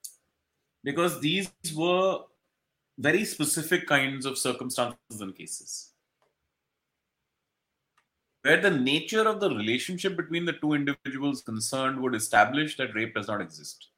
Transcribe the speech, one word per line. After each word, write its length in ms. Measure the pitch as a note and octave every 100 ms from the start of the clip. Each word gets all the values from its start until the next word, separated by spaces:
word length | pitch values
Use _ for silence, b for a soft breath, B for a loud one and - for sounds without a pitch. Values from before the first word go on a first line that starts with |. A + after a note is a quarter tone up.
| - - _ _ _ _ _ _
because 360 | C#3 C#3+ F3 C3+
these 300 | D3 F#3 F#3+ - E3+
were 460 | D#3 E3+ F3+ F#3+ F3+ - _ _ _ _ _ _ -
very 260 | C#3+ F3+
specific 600 | G#3+ - D3 - D#3 F3 -
kinds 380 | C#3+ C3+ C3+
of 140 | C3 B2+
circumstances 840 | C3 B2 B2 - A#2+ A#2+ - A2
and 160 | G2 -
cases 560 | - - - - - _ _ _ _ _ _ _ _ _ _ _ _ _ _ _ _ _ _ _ _ _ _ _ _ _
where 180 | C#3 E3+
the 120 | G3
nature 580 | D3+ B2+ D3+ - A3 A3
of 100 | G#3
the 120 | G3
relationship 680 | A#2 G#2+ B2 - F3+ F#3+ F3
between 300 | D#3 E3+ E3+
the 80 |
two 180 | D#3+ D3+
individuals 720 | D3 C#3+ C#3 - C3+ C#3+ C3
concerned 580 | - A2 A2 C3+ C3 C3
would 140 | B2+
establish 600 | A#2 G#2+ A2 A2 C#3 D3+ -
that 160 | B2
rape 200 | G#2+ A2
does 140 | G#2+ G2
not 140 | G#2
exist. 460 | F2 D#2 D2+ - -